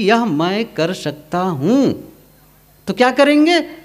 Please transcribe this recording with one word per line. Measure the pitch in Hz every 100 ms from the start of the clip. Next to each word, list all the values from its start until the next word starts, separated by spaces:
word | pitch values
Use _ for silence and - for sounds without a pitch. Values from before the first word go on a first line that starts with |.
यह | 196 226
मैं | 233 147 170 202 226
कर | - 165
सकता | 185 151 143 - 175
हूँ, | 185 151 147 262 226 - - - _ _ _ _ _ _ -
तो |
क्या | 190 247
करेंगे, | 247 285 294 311 349 - -